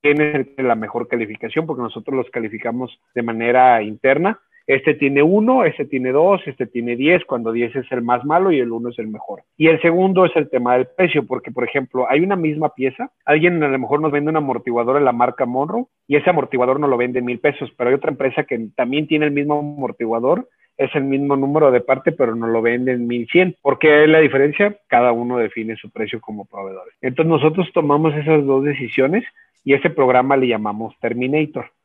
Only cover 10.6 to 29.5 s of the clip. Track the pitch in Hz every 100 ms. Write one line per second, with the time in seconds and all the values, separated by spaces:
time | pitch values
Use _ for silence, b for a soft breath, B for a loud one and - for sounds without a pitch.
10.6 | 123 127 127 - 185 147 117 127 - 123
11.6 | 123 139 131 127 123 143 185 190 160 151
12.6 | 151 - 131 - 254 _ - 151 170 170
13.6 | 147 135 123 143 160 147 147 160 143 120
14.6 | 123 120 117 139 139 120 123 - 123 127
15.6 | 147 220 254 _ _ 143 165 170 127 127
16.6 | 123 135 143 123 123 127 123 120 147 139
17.6 | 131 _ 123 135 160 139 135 139 - 120
18.6 | 113 - 123 139 151 156 151 143 147 147
19.6 | 147 147 127 - 113 117 127 180 262 _
20.6 | _ - 135 151 139 135 143 139 139 151
21.6 | 147 123 123 131 - 160 123 113 117 113
22.6 | 117 120 127 123 120 120 113 175 185 -
23.6 | 139 131 156 147 156 160 151 135 143 147
24.6 | 202 208 _ 120 123 117 120 123 110 -
25.6 | 110 113 107 - 107 113 - 107 101 101
26.6 | 98 95 92 _ 131 127 165 160 151 165
27.6 | 170 - 151 147 160 151 147 156 139 135
28.6 | 143 139 120 - 135 190 - b b